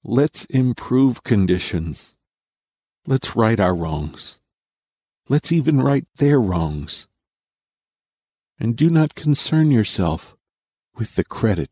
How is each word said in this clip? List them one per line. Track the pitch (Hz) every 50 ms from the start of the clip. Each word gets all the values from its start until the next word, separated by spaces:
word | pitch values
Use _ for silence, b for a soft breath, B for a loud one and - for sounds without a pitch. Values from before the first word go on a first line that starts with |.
| _
Let's | - 117 123 143 - _ - -
improve | _ - 131 127 127 117 - - - 123 127 135 135 120 - _
conditions. | - 117 101 95 90 92 90 - - - 87 82 82 - - - - _ _ _ _ _ _ _ _ _ _ _ _ _ _ _ _ _ _ _
Let's | - 135 131 - - -
right | 117 113 110 117 104
our | 95 90 92
wrongs. | 85 82 80 78 76 76 73 - - - - - _ _ _ _ _ _ _ _ _ _ _ _ _ _ _ _ _ _ _
Let's | 135 151 - -
even | 165 165 131 156 151 135
right | 131 143 139 135 - _ _
their | - 143 143 147 135
wrongs. | 113 95 90 85 82 76 76 73 71 - - - - _ _ _ _ _ _ _ _ _ _ _ _ _ _ _ _ _ _ _ _ _ _ _ _ _ _ _ _ _ _ _
And | - 113 117
do | - 156 170
not | 165 160 156 147 -
concern | - - 151 143 - - - 156 156 156 151
yourself | 139 113 104 - - - 92 80 78 80 - - _ _ _ _ _ _ _ _ _ _ _ _ _
with | - 113 - -
the | - 85
credit. | _ - - - 110 98 85 76 -